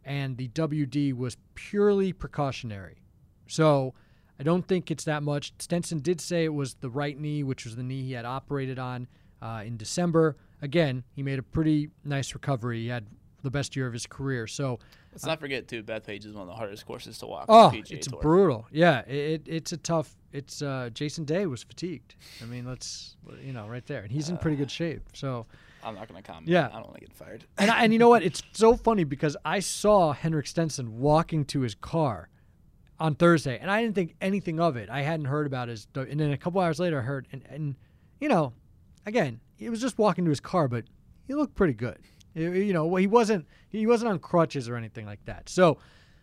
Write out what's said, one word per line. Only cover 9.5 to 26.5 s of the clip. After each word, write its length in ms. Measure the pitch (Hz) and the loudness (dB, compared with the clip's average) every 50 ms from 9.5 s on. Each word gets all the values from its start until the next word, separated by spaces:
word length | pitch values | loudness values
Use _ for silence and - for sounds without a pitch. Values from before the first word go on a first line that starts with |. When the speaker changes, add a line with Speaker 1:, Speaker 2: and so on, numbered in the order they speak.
| 113 110 101 | -10 -8 -8
Speaker 1:
in 120 | 117 120 | -10 -10
December. 580 | 107 110 - - 180 175 175 156 165 160 156 139 - - _ _ - | -10 -10 -6 -2 0 0 4 4 4 4 4 2 -4 -12 _ _ -12
Again, 420 | 147 139 135 175 160 139 127 127 117 - _ | -6 0 2 2 2 2 0 -4 -8 -10 _
he 80 | 143 139 | -6 -4
made 160 | 139 139 131 | -4 -4 -4
a 40 | - | -6
pretty 460 | - - 156 156 156 156 147 147 151 - _ - | -4 -2 0 2 2 2 2 0 -4 -10 _ -8
nice 300 | 143 143 139 123 - - | -4 -4 -4 -4 -6 -8
recovery. 480 | 135 - 151 139 110 117 123 117 113 | -6 -4 -2 -2 -2 -2 -4 -4 -4
He 60 | 113 | -4
had 180 | 120 123 120 104 101 - - - - _ _ - | -4 -6 -6 -8 -10 -16 -20 -20 -20 _ _ -8
the 80 | 135 | -4
best 240 | 131 143 131 - - | -4 -4 -4 -4 -4
year 100 | 135 131 | -4 -4
of 60 | 123 117 | -4 -6
his 140 | 117 - | -8 -10
career. 400 | - - - 135 135 135 120 110 | -12 -10 -8 -6 -4 -4 -4 -6
So 320 | 107 - - 139 131 120 - - - - - _ _ | -6 -6 -6 -4 -4 -4 -6 -10 -16 -20 -20 _ _
Speaker 2:
Let's 120 | - - - | -18 -8 -6
Speaker 1:
uh, 20 | |
Speaker 2:
not 120 | 160 160 156 | -6 -4 -4
forget, 280 | 156 139 135 120 - | -6 -6 -6 -6 -6
too, 160 | - 127 113 104 | -8 -10 -10 -8
Bethpage 420 | 110 110 110 - - 101 98 107 | -8 -8 -8 -8 -10 -12 -12 -12
is 80 | 107 104 | -14 -14
one 100 | 104 92 | -14 -14
of 40 | |
the 80 | 87 92 | -12 -10
hardest 300 | 113 110 98 104 - - | -10 -10 -10 -10 -14 -14
courses 320 | - - - - - 113 - | -14 -14 -14 -14 -16 -14 -14
to 80 | 117 | -12
walk 180 | 110 - - - | -10 -10 -4 6
on 180 | - 220 233 208 | 10 12 12 12
Speaker 1:
Oh, 20 | 143 | 12
Speaker 2:
the 80 | 117 | 8
P 60 | 110 - | 2 -6
G 100 | - - | -12 -12
A 40 | 76 | -10
Speaker 1:
it's 80 | - | -10
Speaker 2:
Tour. 120 | 143 - - | -10 -6 -2
Speaker 1:
brutal. 440 | - 151 165 190 196 165 123 107 110 - | 2 4 6 6 6 4 2 -2 -6 -6
Yeah, 280 | 139 151 170 175 143 117 | 2 4 4 4 4 2
it, 140 | - 110 135 | -2 -6 -6
it, 260 | 147 143 156 160 156 - | -6 -4 -4 -6 -6 -6
it's 240 | - 165 160 - - 175 | -8 -8 -8 -6 -8 -10
a 40 | |
tough, 380 | - - - 170 160 143 - - _ _ _ | -8 -4 -2 -2 -2 -2 -4 -12 _ _ _
it's, 300 | - 143 139 - - - | -14 -14 -12 -12 -10 -8
uh, 280 | 147 139 135 131 123 120 113 | -6 -6 -6 -6 -8 -8 -8
Jason 300 | - 147 151 - 165 156 | -8 -8 -8 -8 -8 -4
Day 200 | 135 156 190 208 | -2 -2 -2 -2
was 160 | 160 123 113 | -2 -4 -8
fatigued. 540 | - - - - 160 185 156 117 - - - _ - - - - | -12 -16 -14 -10 -10 -10 -10 -12 -16 -20 -20 _ -20 -20 -18 -16
I 40 | 117 | -14
mean, 200 | 117 120 123 120 | -12 -12 -10 -10
let's, 500 | 127 127 - - - - - - - - _ - - - - | -10 -12 -12 -12 -12 -12 -14 -16 -18 -20 _ -20 -20 -18 -16
you 120 | 135 135 127 | -12 -12 -10
know, 140 | 117 104 | -10 -10
right 180 | 107 120 123 - | -10 -12 -12 -10
there. 160 | - 143 113 | -8 -10 -8
And 100 | 95 95 | -8 -6
he's 180 | 127 151 143 160 | -4 -4 -4 -4
in 80 | 180 | -4
pretty 180 | - - 160 151 | -2 -2 0 0
Speaker 2:
Uh, 20 | 139 | 0
Speaker 1:
good 120 | 143 - | -2 -4
shape, 320 | - - 165 165 123 - - - - | -4 -4 -6 -6 -6 -8 -12 -16 -12
so. 320 | - 139 135 127 120 113 - - - - - - - - | -10 -8 -6 -6 -8 -10 -12 -18 -20 -20 -20 -20 -14 -12
Speaker 2:
I'm 120 | 110 110 | -12 -10
not 120 | 92 110 | -12 -14
gonna 140 | - 85 92 - | -16 -16 -18 -18
comment. 240 | - 82 82 80 | -18 -18 -8 0
Speaker 1:
Yeah. 220 | 160 | 2